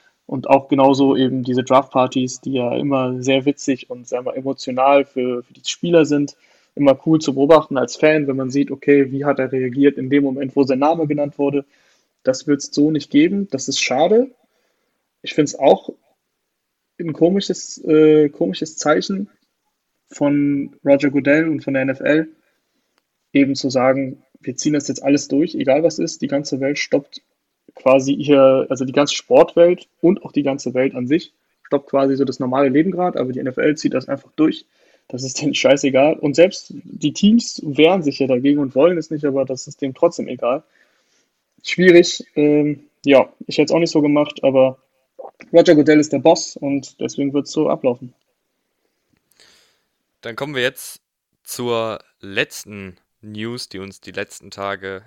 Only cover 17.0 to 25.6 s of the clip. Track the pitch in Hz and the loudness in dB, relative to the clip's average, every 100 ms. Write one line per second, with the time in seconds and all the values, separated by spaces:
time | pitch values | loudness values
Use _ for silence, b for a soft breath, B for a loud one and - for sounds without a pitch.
17 | 170 147 165 196 - 180 - - - 156 | -10 0 2 2 -2 -8 -10 -10 0 4
18 | 156 151 147 - 175 185 156 - 147 175 | 6 6 4 0 -6 -4 -10 -6 -2 -2
19 | - 196 202 _ _ _ _ _ _ _ | -2 -6 -10 _ _ _ _ _ _ _
20 | _ - 143 143 143 143 135 - 139 139 | _ -4 0 0 0 -2 -6 -4 2 2
21 | 147 139 135 151 165 139 131 135 135 131 | 2 0 2 2 0 -4 -4 -4 -4 -2
22 | 135 156 160 _ _ _ _ _ _ _ | 0 0 -2 _ _ _ _ _ _ _
23 | _ _ _ 143 135 135 135 127 127 135 | _ _ _ 0 0 -2 -4 0 0 0
24 | 131 139 _ _ - 127 156 147 143 131 | -4 -12 _ _ -12 -6 -4 -2 -4 -4
25 | 135 139 - 139 165 - | 0 0 0 -2 -2 -2